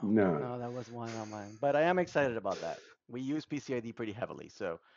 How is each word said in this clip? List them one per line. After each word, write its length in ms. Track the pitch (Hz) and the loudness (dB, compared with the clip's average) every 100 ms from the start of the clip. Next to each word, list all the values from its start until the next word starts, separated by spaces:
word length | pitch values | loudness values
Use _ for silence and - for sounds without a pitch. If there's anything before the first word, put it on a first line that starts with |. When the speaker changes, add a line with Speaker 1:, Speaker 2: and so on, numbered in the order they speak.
| 104 | 2
Speaker 1:
No. 300 | 110 95 78 | 6 6 4
Speaker 2:
No, 180 | - 123 | 0 -4
that 140 | 120 | -6
was 160 | 123 113 | -6 -8
one 160 | 117 117 | -8 -6
of 200 | 113 107 | -6 -8
mine. 260 | 107 101 110 | -8 -10 0
But 140 | 143 143 | 4 6
I 80 | |
am 160 | 165 185 | 6 4
excited 360 | 175 151 139 113 | 4 4 2 2
about 240 | 98 90 | -2 -2
that. 180 | 82 - - - - | -2 -6 -10 -20 -12
We 140 | 123 | -6
use 240 | 131 151 - | -2 -2 -2
P 140 | 147 | -6
C 160 | - 123 | -2 -4
I 40 | |
D 140 | 117 | -4
pretty 180 | 110 113 | -4 -6
heavily, 360 | 101 87 71 80 | -4 -4 -6 -12
so 300 | - 95 82 _ | -6 -4 -4 _